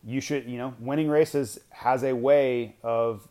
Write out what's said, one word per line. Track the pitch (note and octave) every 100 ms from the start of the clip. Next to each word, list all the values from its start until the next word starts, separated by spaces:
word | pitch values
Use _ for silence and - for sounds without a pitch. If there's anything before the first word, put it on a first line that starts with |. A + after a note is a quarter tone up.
You | A2+ B2+
should, | C3 D3
you | A#2+ B2
know, | B2+ A#2+
winning | A#2 C#3+ D3+
races | D3+ D#3 C#3+ B2+ - _
has | - B2 C3
a | C3
way | B2+ B2+ C#3+ C3+ B2 A2+ -
of | A#2 A#2 A#2 A2 -